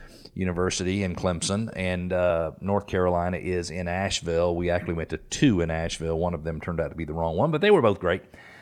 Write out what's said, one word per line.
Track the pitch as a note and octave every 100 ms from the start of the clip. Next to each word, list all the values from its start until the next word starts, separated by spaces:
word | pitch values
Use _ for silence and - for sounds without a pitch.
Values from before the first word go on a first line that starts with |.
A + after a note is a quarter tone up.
| - - - -
University | F#2 F2 F#2 - F#2 G2
in | F#2+ E2+
Clemson, | F#2 E2+ - G2+ A2+ -
and, | F#2 F2+ F2+
uh, | F2+ F2+ E2 D#2+ -
North | F#2+ G2+ -
Carolina | F#2+ F2+ F2 F2 F2+
is | F2+ F2+ E2+
in | F2 F2
Asheville. | F2+ G2 - E2+ E2 F2 F2
We | F2
actually | F2+ F2+
went | E2 D#2
to | D#2+
two | - - D3 F#2
in | E2
Asheville. | E2 E2 - D#2+ E2
One | F2 E2
of |
them | D#2+ D#2+
turned | F#2 E2
out | D2
to | -
be | D#2
the |
wrong | D#2+ E2 E2
one, | D3+
but | D#3
they | G3+
were | G3
both | A2+ G2
great. | F2 F2+ - - - -